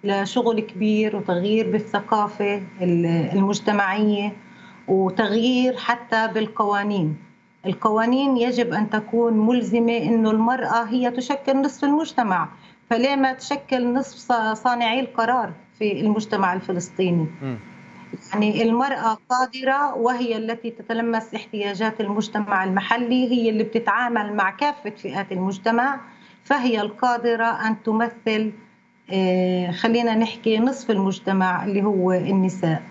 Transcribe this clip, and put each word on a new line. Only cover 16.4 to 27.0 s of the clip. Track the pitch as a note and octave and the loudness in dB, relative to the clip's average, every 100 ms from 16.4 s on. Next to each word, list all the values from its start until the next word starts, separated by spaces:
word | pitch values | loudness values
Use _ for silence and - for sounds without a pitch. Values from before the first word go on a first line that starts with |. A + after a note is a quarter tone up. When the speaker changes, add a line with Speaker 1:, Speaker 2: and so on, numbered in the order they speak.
| F#3+ | 0
Speaker 1:
الفلسطيني؟ | F#3 - F3 F3 - F#3 E3+ D#3 - | -2 -4 -6 -6 -2 0 2 0 -4
Speaker 2:
مم. | C#3 A2+ - - - - - - - | -8 -8 -12 -20 -20 -20 -16 -16 -8
Speaker 1:
يعني، | G#3+ G#3+ G#3+ | -2 0 2
المرأة | A3+ A#3 C#4 C4+ A3+ G#3+ - | 2 2 0 0 -2 -2 -2
قادرة، | B3+ B3+ B3+ C4 C#4 C#4+ B3 | 0 0 -2 0 2 0 0
وهي | A#3 A#3+ A#3+ A3 | 0 0 -2 -2
التي | A3 A#3 A#3 | -4 -6 -8
تتلمس | A3+ G3+ A3+ A#3 A3+ A3 A3 | -10 -6 -2 0 -2 -4 -10
احتياجات | - G#3+ G3+ F#3+ A3 A3 | -8 -6 -4 -2 -2 -2
المجتمع | G3+ G#3 G#3+ G#3+ G3+ G3 | -2 -2 -2 -2 0 0
المحلي، | F#3+ F#3+ - A#3 A#3+ B3+ B3 | 0 -2 0 0 2 0 2
هي | B3 A3+ | 2 2
اللي | A3 | 0
بتتعامل | A3 A3+ A3+ G#3+ B3 A3+ G#3 | 0 -2 0 0 0 -2 -2
مع | G#3 F#3+ | -2 -2
كافة | G3 D4 C#4 G#3 | 0 -2 -2 -10
فئات | G#3 G3 G3 G3 | -10 -8 -8 -6
المجتمع، | F#3 F#3+ F#3+ A3+ A#3 C4 C4+ - - - - | -4 -4 -2 0 2 0 -2 -10 -20 -20 -14
فهي | - C#4 B3 A3 | 0 2 2 0
القادرة | G#3 G#3+ | -2 0